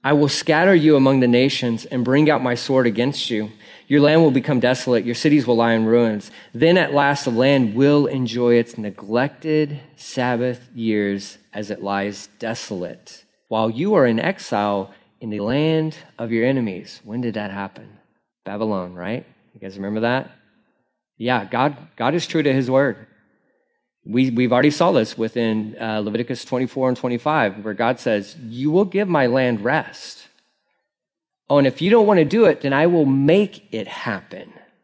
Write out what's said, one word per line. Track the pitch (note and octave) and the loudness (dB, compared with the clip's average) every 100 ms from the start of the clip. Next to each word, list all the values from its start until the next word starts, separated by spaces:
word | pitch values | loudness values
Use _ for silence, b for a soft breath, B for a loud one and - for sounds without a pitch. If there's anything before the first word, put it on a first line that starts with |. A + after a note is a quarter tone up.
"I | C3 | 2
will | D3 D3 | 2 2
scatter | - - D#3 F#3 F3+ | 0 0 2 6 6
you | D3+ D3 | 6 6
among | C3+ C3+ | 6 4
the | B2 | 4
nations | A#2+ C3+ C3+ B2 A2+ - | 4 2 0 -4 -4 -6
and | C3 | -4
bring | A#2+ C#3 D#3 | 2 4 4
out | D3 | 2
my | B2+ B2 | 0 -4
sword | - C3 A#2+ | 0 2 2
against | G#2 B2 C#3 - | 0 -2 -2 -6
you. | A2 G#2+ - B B _ | -6 -6 -12 B B _
Your | C#3+ | 4
land | C#3+ D#3+ | 4 6
will | D#3+ | 4
become | C3+ C#3 C3 | 2 0 0
desolate. | A#2+ B2+ - A#2 A#2+ | 0 0 0 0 0
Your | A#2 | -2
cities | D#3 D3 A#2+ | 2 2 2
will | A#2 | 2
lie | A#2 | 2
in | A2+ A2 | 2 4
ruins. | A#2 A#2 G#2 - B B | 4 2 -2 -8 B B
Then | A#2+ D#3 F3+ | 0 4 4
at | C#3+ | 2
last | C#3+ C#3 C#3 | 2 2 0
the | - | -2
land | A2+ C3 C#3 A#2 A2 | 2 4 4 2 2
will | C#3 D3 C#3 | 4 4 2
enjoy | C3+ A#2+ A#2 A#2+ A#2+ | -2 -4 -2 2 2
its | A#2 - | 2 -8
neglected | G#2+ F#2+ G2+ A#2 C#3 - D#3+ D3+ D3 D3 - _ | -12 -12 -4 -2 -2 -6 -4 -2 -2 -6 -14 _
Sabbath | - - B2 A#2+ B2+ A#2+ _ | -10 -4 -2 -2 -4 -6 _
years | A#2+ A2+ G#2+ G2+ G2+ G2 - _ | -6 -2 0 -2 -4 -8 -20 _
as | G#2 G#2 | -14 -10
it | G#2 | -10
lies | G2 G2 G2 G2+ - _ | -6 -4 -6 -10 -18 _
desolate. | A2+ A#2+ - G2 F2 - - - _ _ _ | -10 -10 -10 -10 -10 -12 -20 -20 _ _ _
While | A2 A2 | -2 -2
you | A2+ F#3+ | -2 0
are | G3+ B2+ | 2 2
in | A2+ | 2
exile | E3 G3 - G#2+ G#2 G2+ F#2+ b b _ | -2 -6 -4 -2 -2 -4 -8 b b _
in | A2+ | -10
the | G#2 | -6
land | G2+ C3+ D#3 D#3+ D#3+ - - - | -4 -2 0 0 -2 -8 -20 -12
of | A#2 | -4
your | A2+ A#2+ | -2 0
enemies." | C3+ A2+ F2+ - - G#2+ | 0 -4 -8 -14 -20 -12
When | A#2 | -8
did | A#2+ G#2 | -6 -6
that | G#2 | -8
happen? | G2 G2 - G#2 G#2+ _ _ _ _ | -10 -12 -14 -20 -20 _ _ _ _
Babylon, | - G#2 A2 G2+ F2+ F2+ | -12 -6 -4 -4 -6 -10
right? | F#2 A#2 - _ _ | -10 -10 -12 _ _
You | _ | _
guys | F#2+ F#2+ | -16 -10
remember | G2 G#2+ | -8 -4
that? | A#2 B2+ - _ _ _ _ _ _ _ _ _ | -2 -4 -6 _ _ _ _ _ _ _ _ _
Yeah, | A#2 B2 G2 | -4 -4 -2
God, | A#2+ C#3+ C#3+ - _ | -2 -2 -4 -20 _
God | A#2+ E3+ | -4 -2
is | - | -4
true | E3 | -2
to | C#3+ | 0
his | C3 B2+ | 0 0
word. | C3 C#3 G2 - _ _ _ _ _ _ _ _ _ - | 0 0 -4 -16 _ _ _ _ _ _ _ _ _ -6
We, | A#2 C3 | -2 0
we've | A#2 B2 | 0 2
already | B2 D3 | 2 2
saw | C#3+ F3 | 2 2
this | E3 A2 - | 2 -2 -4
within, | A2 B2 A2+ A2 G#2+ - | -6 -2 -2 -2 -4 -8
uh, | A2+ G#2+ | -6 -4
Leviticus | G#2 A2+ A#2+ B2 | -4 -4 -6 -8
twenty-four | - B2+ C3 C#3 C3 | -6 -4 -4 -2 -2
and | B2 | -2
twenty-five, | B2 A#2+ D3+ D3+ A2 G2+ | -4 -4 -2 0 0 -2
where | G#2+ | -10
God | G2+ A#2 B2+ | -4 -2 -2
says, | B2+ G#2 G2 E3 | -2 -2 -4 -14
"You | A#2 A#2+ C#3+ | -14 -6 -2
will | E3+ G3+ | 0 0
give | F#3 G3+ | -2 0
my | D#3+ B2+ | 0 2
land | C3 B2 A2+ | 2 0 0
rest. | G#2+ D3+ A#2 - - - - _ _ _ _ _ _ _ _ _ _ _ _ | -2 -2 -4 -16 -20 -20 -20 _ _ _ _ _ _ _ _ _ _ _ _
Oh, | C#3+ | 2
and | C#3 | 2
if | - | 0
you | F3 | 2
don't | A3+ G#3+ | 4 6
want | F#3+ | 4
to | D3 | 4
do | G#3 G#3+ | 4 4
it, | C#3+ | 2
then | C#3 | 0
I | C#3 E3 | 2 2
will | E3+ C#3 | 4 2
make | C3+ C#3+ F#3 G3+ - _ | 4 4 4 2 -6 _
it | A2 G#2 | -10 -10
happen. | - B2 G2 - F#2 - - _ _ | -10 -8 -8 -10 -20 -20 -20 _ _